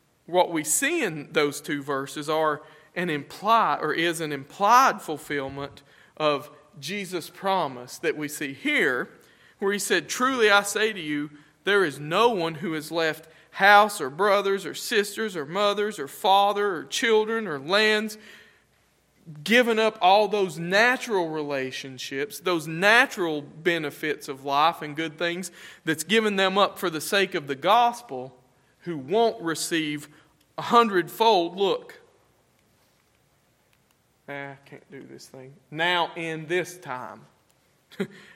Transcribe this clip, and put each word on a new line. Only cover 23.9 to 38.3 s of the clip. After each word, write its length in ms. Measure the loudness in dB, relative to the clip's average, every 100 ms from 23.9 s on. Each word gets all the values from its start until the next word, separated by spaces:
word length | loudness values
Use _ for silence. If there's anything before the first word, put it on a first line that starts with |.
| -6 -6 -6 -8
of 160 | -10
life 380 | -2 2 2 2
and 140 | -10 -6
good 220 | -8 -4
things, 340 | -4 -4 -10 -14 -20 -10 -4
that's 180 | -4
given 320 | 2 2 2 2
them 220 | 2 4
up 200 | 2 0
for 120 | -6
the 120 | -6
sake 320 | -2 0 0
of 140 | -4 -6
the 80 | -2
gospel, 800 | 4 4 4 0 -12 -12 -12 -18 _ _ _ _
who 160 | -10 -10
won't 440 | -2 2 2 0
receive 680 | -4 -4 -2 -2 -2 -6 -10 -20 _ _ _ -10
a 60 |
hundredfold," 920 | 4 4 6 2 -2 2 4 4 2 -2
look. 460 | -2 -2 -6 -20 _ _ _ _ _ _ _ _ _ _ _ _ _ _ _ _ _ _ _ _ _ _ -14
Ah, 240 | -12 -12
I 60 | -16 -20
can't 260 | -20 _
do 120 | -20
this 240 | -18 -20 -20
thing. 260 | -20 -20 -20 -12
"Now 420 | -2 0 0 -2 -4
in 320 | -8 -8 -4
this 300 | -4 -4 -10
time, 500 | -12 -12 -12 -16 -20 _ _ _ _ _ _ -10
<laughs> 80 | -10 -10 -20